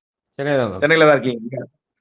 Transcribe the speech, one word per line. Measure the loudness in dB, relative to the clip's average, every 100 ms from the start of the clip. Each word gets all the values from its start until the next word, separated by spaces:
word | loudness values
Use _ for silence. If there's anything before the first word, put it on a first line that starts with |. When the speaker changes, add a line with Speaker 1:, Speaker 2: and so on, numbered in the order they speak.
| _ _ _ -8
Speaker 1:
சென்னையில | -4 -2 -2
தான். | -2
Speaker 2:
சென்னையில | 0 4 4
தான் | 4
இருக்கீங்க. | 0 -6 -10 -12 -14 _ _ _